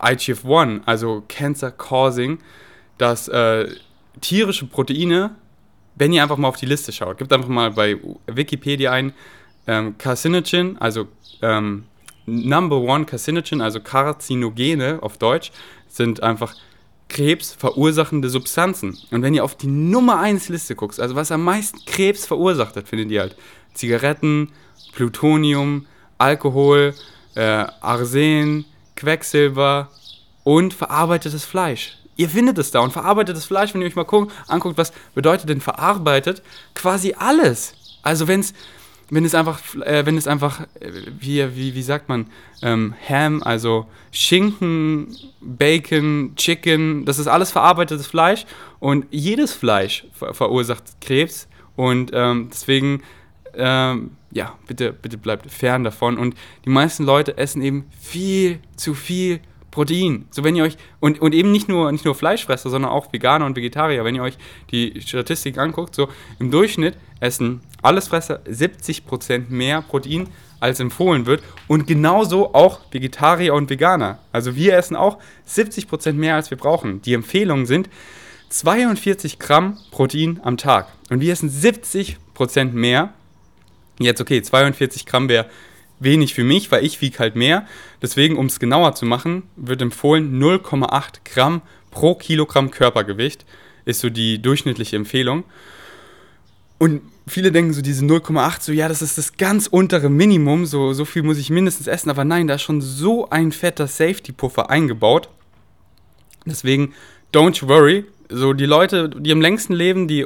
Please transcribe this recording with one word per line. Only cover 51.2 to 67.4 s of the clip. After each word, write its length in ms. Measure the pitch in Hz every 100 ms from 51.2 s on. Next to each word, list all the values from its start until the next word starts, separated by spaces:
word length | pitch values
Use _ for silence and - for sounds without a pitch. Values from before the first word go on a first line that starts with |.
| 160 - - - - -
und, 360 | 127 123 123
ähm, 360 | 123 123 120 117
deswegen, 500 | - - 135 139 139 - - - _ -
ähm, 580 | - 127 131 131 123 - - _
ja, 240 | 113 - - -
bitte, 280 | 123 120
bitte 240 | - 110 110
bleibt 340 | 110 104 -
fern 320 | - 123 127
davon 340 | 113 - 120 120
und 180 | 123 - - -
die 60 | 131
meisten 340 | 135 156 -
Leute 340 | 139 143 147 -
essen 240 | 139 147
eben 220 | 139 139 139 -
viel 600 | - 170 190 190 185 165 - -
zu 160 | 160
viel 480 | 139 - 180 185 165 - - -
Protein. 540 | 147 147 175 185 123 -
So 140 | - 151
wenn 100 | 170
ihr 80 |
euch, 140 | 160 156 - -
und, 180 | 151 151
und 140 | 160
eben 180 | 160 196
nicht 160 | 208 208
nur, 240 | 180 156
nicht 140 | 147 160
nur 100 | 135
Fleischfresser, 540 | 156 226 - 127 127
sondern 220 | 131 131
auch 200 | 135 -
Veganer 340 | 117 123 151 143
und 120 | 127
Vegetarier, 480 | 120 143 156 131 113
wenn 100 | 127
ihr 80 |
euch 140 | 127 - - - -
die 300 | 120 117 -
Statistik 560 | - 127 120 165 143 127
anguckt, 380 | 151 156 175 -
so 120 | 139 - - -
im 100 | 123
Durchschnitt 460 | 151 220 196 160 - - -
essen 400 | 123 -